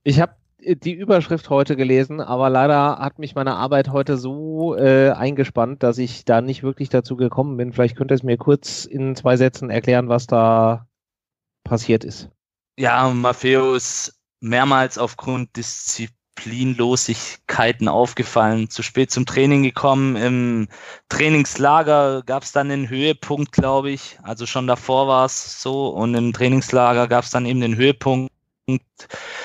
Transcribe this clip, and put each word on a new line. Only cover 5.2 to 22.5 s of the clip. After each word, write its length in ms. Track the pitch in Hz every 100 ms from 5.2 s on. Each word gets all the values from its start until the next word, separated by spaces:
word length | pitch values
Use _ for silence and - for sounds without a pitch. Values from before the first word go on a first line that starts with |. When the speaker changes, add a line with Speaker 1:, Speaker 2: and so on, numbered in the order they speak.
| 127 139 131 - 117 135
Speaker 1:
dass 140 | 120 120
ich 260 | 123 120
da 160 | - 117
nicht 220 | 127 131
wirklich 260 | 135 135 139
dazu 280 | 127 - 123
gekommen 400 | 123 - 143 123
bin. 160 | 123
Vielleicht 240 | 123 120 117
könnt 140 | 127
ihr 40 | 135
es 80 |
mir 140 | 127 117
kurz 480 | - 143 - - -
in 320 | 135 135 131
zwei 180 | 127 123
Sätzen 340 | 131 - 127
erklären, 380 | 117 127 123 123
was 200 | 120 123
da 600 | 117 113 113 113 117 - _ _ _ _ _ _ _ -
passiert 400 | 117 - 113 -
ist. 240 | - - _ _ _ _ -
Speaker 2:
Ja, 300 | 127 120 131
Maffeo 640 | 123 123 123 127 135 131
ist 440 | 127 - - - _ _ _
mehrmals 580 | 117 120 135 135 131 -
aufgrund 600 | 117 - - 127 123 -
Disziplinlosigkeiten 2250 | 117 - - - 113 _ _ - 113 120 131 123 120 127 - 113 - - - - 117 120 110
aufgefallen, 800 | 85 123 - 120 120 110 110 110
zu 140 | -
spät 280 | 113 - 131
zum 140 | - 127
Training 380 | - 135 143
gekommen. 520 | 135 - 143 135 135 117
Im 540 | 123 127 120 117 107 - - - _
Trainingslager 1120 | - 151 156 139 - 139 156 151 147 139 135 127
gab's 280 | 135 -